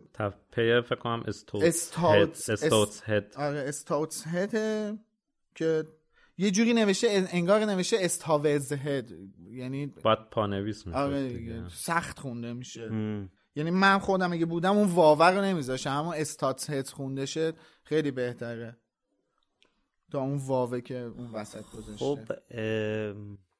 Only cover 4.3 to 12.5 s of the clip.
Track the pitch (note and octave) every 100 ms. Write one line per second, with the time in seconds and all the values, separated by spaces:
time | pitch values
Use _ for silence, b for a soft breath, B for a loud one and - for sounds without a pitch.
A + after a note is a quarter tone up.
4.3 | F3 G3+ A3 A3 G#3+ G#3 G#3+ _ _ _
5.3 | _ _ - D#3+ D#3+ D#3 - _ b b
6.3 | - G3+ F#3+ A#3 A#3 G#3 F#3+ A#3 G3+ F#3
7.3 | F3 F3 G#3+ G#3+ F#3 F3 G#3+ F3 - D#3+
8.3 | D3+ D3+ D3 C3 C#3 D3 C3+ - E2 G2
9.3 | E2 F2+ B2+ B2+ C3+ C#3+ - G#2+ A2 -
10.3 | A2+ G2+ G2 G#2 G2+ F2+ B2 C#3 C#3 C3
11.3 | A#2+ A#2 A2+ F2 - - E3+ E3 - C3+
12.3 | A#2+ A#2